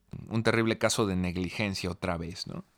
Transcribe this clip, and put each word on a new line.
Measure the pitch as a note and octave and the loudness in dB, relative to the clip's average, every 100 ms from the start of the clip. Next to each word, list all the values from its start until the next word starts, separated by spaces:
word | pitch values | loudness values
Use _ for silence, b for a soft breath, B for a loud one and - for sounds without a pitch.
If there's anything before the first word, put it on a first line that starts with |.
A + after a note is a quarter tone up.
| _ - - | _ -14 -4
un | A2 | 0
terrible | A2+ A2+ A2+ G#2+ | 4 4 4 4
caso | A2 - G#2 | 2 4 2
de | F#2 | 2
negligencia | F2+ F2 F2+ - G#2+ F#2 F2+ | 0 0 -2 -2 -2 -2 -4
otra | F2 F#2 E2+ | -4 -4 -4
vez, | E2+ E2+ - | -6 -8 -10
¿no? | - - | -10 -14